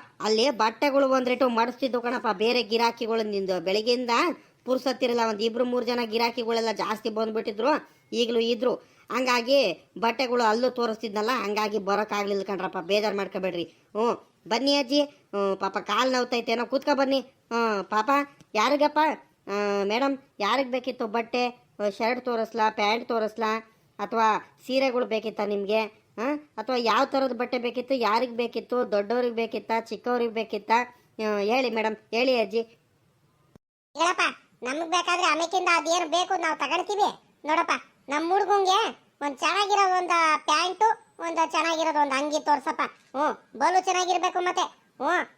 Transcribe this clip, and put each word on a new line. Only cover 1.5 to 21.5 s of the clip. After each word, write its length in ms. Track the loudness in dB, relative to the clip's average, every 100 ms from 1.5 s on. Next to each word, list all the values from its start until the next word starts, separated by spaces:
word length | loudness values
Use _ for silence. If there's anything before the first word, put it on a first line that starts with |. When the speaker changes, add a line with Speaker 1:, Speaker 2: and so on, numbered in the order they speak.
| 2 0 0 -2 -2
Speaker 1:
ಕಣಪ್ಪ, 260 | -2 -2 -2
ಬೇರೆ 300 | 0 2 2
ಗಿರಾಕಿಗಳು 600 | 0 2 2 0 -2 -2
ನಿಂದು 380 | -2 -2 -2 -2
ಬೆಳಗ್ಗೆಯಿಂದ 500 | 0 0 0 0 0 0 0 -2 -12 _
ಪುರ್ಸತ್ತಿರಲ್ಲ, 560 | -4 -2 -2 -2 0 2 0
ಒಂದ್ 140 | 0
ಇಬ್ರು 220 | -2 -2
ಮೂರ್ 200 | -2 -2
ಜನ 160 | -2 -4
ಗಿರಾಕಿಗಳೆಲ್ಲ 680 | -2 0 -2 -2 -2 -2 -2
ಜಾಸ್ತಿ 380 | -2 -4 -4 -4
ಬಂದ್ಬಿಟ್ಟಿದ್ರು, 800 | -4 -4 -4 -6 -2 0 0 -4 _ -8
ಈಗ್ಲೂ 280 | -2 0 0
ಇದ್ರು. 580 | 0 0 0 -2 -8 _ -8
ಹಂಗಾಗಿ 760 | -4 0 0 4 4 4 -2 _ -4
ಬಟ್ಟೆಗಳು 440 | -2 0 -2 2
ಅಲ್ಲೂ 260 | 2 2 0
ತೋರಿಸ್ತಿದ್ನಲ್ಲ, 600 | 0 -4 -4 -6 -2 -2
ಹಂಗಾಗಿ 440 | -2 -2 -2 -2 -2
ಬರೋಕ್ಕಾಗ್ಲಿಲ್ಲ 640 | 0 -2 0 -4 -2 -4
ಕಣ್ರಪ್ಪ, 360 | -4 -4 -4 -6
ಬೇಜಾರ್ 360 | 0 0 2
ಮಾಡ್ಕೊಬೇಡ್ರಿ. 500 | -2 -6 -6 -6 -6
ಹ್ಞೂ, 720 | -10 _ _ -4 -2 -2 -8 _ -4
ಬನ್ನಿ 280 | 0 2 0
ಅಜ್ಜಿ. 240 | 2 0
ಹ್ಞೂ, 540 | 0 -4 -8 -2 -2 -2
ಪಾಪ 220 | -4 -4
ಕಾಲ್ 340 | -2 0 0
ನೋವ್ತೈತೇನೋ, 540 | 0 -2 -2 -2 -2 -2
ಕೂತ್ಕೊ 280 | -2 0
ಬನ್ನಿ. 260 | 0 2 0
ಹ್ಞೂ, 640 | -2 _ -6 -2 0 -2
ಪಾಪ 260 | -2 -2 2 0 0 _ -6
ಯಾರಿಗಪ್ಪ? 440 | 0 2 4 2 4 0 0 -10 _ -8
ಆ, 360 | -4 -2 0
ಮೇಡಮ್, 340 | 0 0 0 -2 -8 -6
ಯಾರಿಗ್ 300 | -2 0 0
ಬೇಕಿತ್ತು 360 | -4 -6 -6 -4
ಬಟ್ಟೆ? 420 | -4 -2 -2
ಆ, 420 | -2